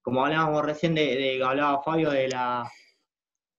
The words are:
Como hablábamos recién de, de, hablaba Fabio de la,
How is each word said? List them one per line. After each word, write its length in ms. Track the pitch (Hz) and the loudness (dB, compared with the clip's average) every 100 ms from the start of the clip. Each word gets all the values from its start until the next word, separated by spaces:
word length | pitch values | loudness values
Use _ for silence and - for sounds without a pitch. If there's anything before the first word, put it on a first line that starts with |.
Como 220 | - 127 | -2 0
hablábamos 400 | 139 160 160 151 | 2 2 2 0
recién 320 | 147 151 170 160 | -2 -2 0 2
de, 200 | 147 127 | 2 0
de, 280 | 135 131 | 0 0
hablaba 400 | 127 139 147 139 | 0 2 0 0
Fabio 280 | 160 165 156 | 0 0 2
de 180 | 139 131 | 0 0
la, 400 | 127 127 123 120 - _ _ _ _ _ _ _ | -2 -2 -4 -6 -14 _ _ _ _ _ _ _